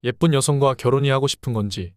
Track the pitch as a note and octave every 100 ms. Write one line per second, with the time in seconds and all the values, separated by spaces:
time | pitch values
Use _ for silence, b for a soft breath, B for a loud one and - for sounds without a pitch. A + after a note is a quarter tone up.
0 | B2 B2 E3+ C#3+ C3 C#3+ C#3 B2+ B2 C3+
1 | C#3 C3+ C3+ - - A2+ G#2 G2 F2